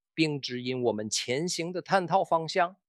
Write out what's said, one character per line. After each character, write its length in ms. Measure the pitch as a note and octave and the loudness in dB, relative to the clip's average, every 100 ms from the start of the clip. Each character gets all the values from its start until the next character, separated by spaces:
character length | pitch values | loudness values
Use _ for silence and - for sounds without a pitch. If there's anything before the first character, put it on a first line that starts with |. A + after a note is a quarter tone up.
| _ | _
并 260 | - D#3+ C#3+ | 0 2 0
指 220 | B2+ B2 | -6 -6
引 200 | B2 B2+ | -4 0
我 80 | A#2+ | 0
们 160 | G#2+ G#2+ | 0 -2
前 400 | - - C3 F3 | -4 -2 -2 -2
行 240 | - E3 | -4 -4
的 80 | F3+ | -6
探 260 | - F#3+ E3+ | 0 0 4
讨 160 | F#3+ | 2
方 240 | E3 E3 D#3+ | 2 0 2
向， 300 | F#3 F3 G3 | 0 0 -2